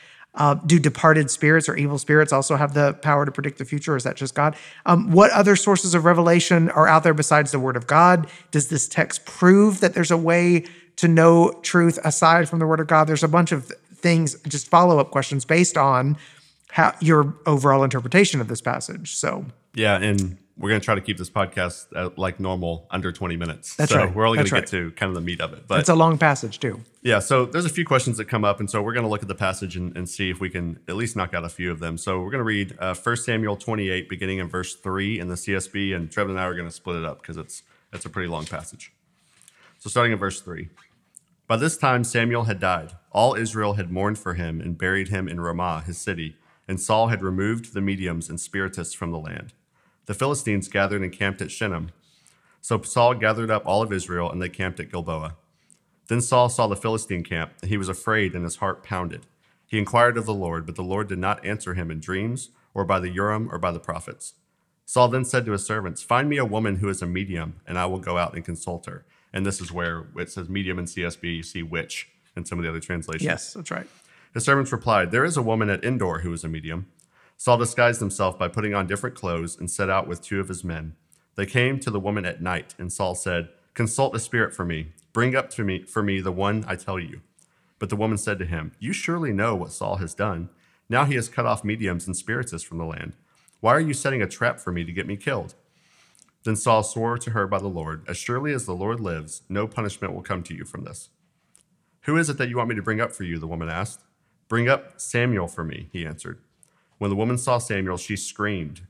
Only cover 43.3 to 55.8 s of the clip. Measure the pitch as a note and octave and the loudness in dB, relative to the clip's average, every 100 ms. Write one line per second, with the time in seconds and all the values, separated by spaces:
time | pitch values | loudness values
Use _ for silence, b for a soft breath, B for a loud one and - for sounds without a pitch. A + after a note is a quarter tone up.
43.3 | G#2+ A2+ A2 G#2 G2+ F2 F2+ G2+ G#2+ F#2 | 2 -2 -2 -2 -2 -4 -2 -2 -4 -6
44.3 | E2+ E2+ D#2+ E2 E2 F#2 G2 F#2+ G2+ F#2 | -4 -4 -6 -6 -4 0 0 -2 -4 -4
45.3 | E2+ E2+ E2+ F2+ D#2+ E2+ E2+ - E2+ D#2+ | -6 -4 -2 -2 -4 -8 -10 -6 -6 -8
46.3 | - _ _ - F#2+ - A2 A#2 G#2 F#2 | -12 _ _ -10 -6 2 2 2 0 -2
47.3 | F#2 G2+ A#2 A2+ G2 G2 F#2+ F#2 E2 D#2+ | -2 -2 -4 -6 -6 -4 -2 -4 -6 -8
48.3 | E2 - G2 F#2+ F#2 E2 - E2+ E2 D#2 | -12 -8 -6 -6 -6 -10 -8 -8 -8 -10
49.3 | E2 - _ _ _ _ _ - G#2 C3+ | -14 -16 _ _ _ _ _ -10 -4 -2
50.3 | C#3+ A2+ G2+ - G2+ G2 G2+ F#2 - G2 | -2 0 -2 0 0 0 0 -4 -4 -4
51.3 | F#2+ E2+ - G#2+ E2+ E2 - _ _ _ | -4 -8 -6 -6 -6 -8 -14 _ _ _
52.3 | _ _ _ - A2 - B2+ A#2+ B2 A2 | _ _ _ -4 -4 -2 2 4 4 0
53.3 | A2 A2+ G#2+ - G2 A2+ G2 F2 F2 E2+ | 0 0 -2 0 0 0 -4 -4 -4 -4
54.3 | F2+ F2+ - F#2 F2 E2 F2+ E2 D#2+ D#2 | -4 -8 -6 -6 -6 -10 -8 -6 -8 -8
55.3 | D#2+ _ _ _ _ | -14 _ _ _ _